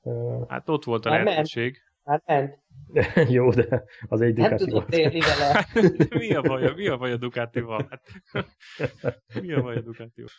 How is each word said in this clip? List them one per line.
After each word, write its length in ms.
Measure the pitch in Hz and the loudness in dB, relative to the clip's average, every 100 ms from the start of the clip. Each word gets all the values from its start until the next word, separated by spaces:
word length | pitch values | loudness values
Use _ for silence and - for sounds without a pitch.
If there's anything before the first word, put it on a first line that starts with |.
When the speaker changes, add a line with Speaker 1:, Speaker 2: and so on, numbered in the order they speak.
Speaker 1:
ö, 320 | 127 117 120 120 120 | -10 -6 -6 -6 -8
Speaker 2:
Hát 220 | 127 - | -8 -4
ott 140 | 151 | -4
volt 220 | 123 113 120 | -2 -2 2
a 40 | |
Speaker 3:
Már 80 | 151 | 2
ment. 120 | 208 | 2
Speaker 2:
lehetőség. 480 | 160 156 120 123 135 _ _ | 0 -2 -2 -4 -6 _ _
Speaker 3:
Már 180 | - 151 - | -4 -4 0
ment. 340 | 147 139 - _ - - | 0 0 -8 _ -20 -4
Speaker 1:
<laughs> 360 | 147 - - 127 123 | 0 2 2 4 4
Jó, 120 | 127 | 4
de 340 | - - 123 - - 117 | 4 2 -2 -4 -16 -4
az 140 | 110 | 0
egy 160 | 120 113 | 2 4
Speaker 3:
Nem 120 | 202 | 2
Speaker 1:
Ducati 140 | 107 - | 2 0
Speaker 3:
tudott 200 | 110 - | 0 0
Speaker 1:
volt. 40 | 165 | 2
Speaker 3:
élni 160 | 151 165 | 2 2
vele. 320 | 156 147 143 | 0 2 2
Speaker 2:
<laughs> 20 | |
Hát, 560 | 208 - 233 185 165 165 - | 2 2 4 4 4 0 0
mi 140 | 226 160 | 0 0
a 60 | |
baj, 320 | 123 131 131 160 | 0 2 0 0
mi 120 | 196 | -2
a 100 | 127 | -2
baj 140 | 127 | -2
a 60 | 120 | -2
Ducatival? 720 | 123 123 117 120 117 110 - | -4 -4 -4 -6 -4 -6 -6
Hát, 120 | - - 190 _ | -12 -20 -20 _
<laughs> 1080 | 202 - _ - - 143 - 135 - _ 113 | -8 -8 _ -18 -8 -8 -6 -8 -8 _ -10
mi 120 | 180 | -4
a 80 | 135 | -4
baj 140 | 123 113 | -2 -6
a 60 | |
Ducatival? 480 | 113 113 113 - 117 | -8 -14 -18 -18 -20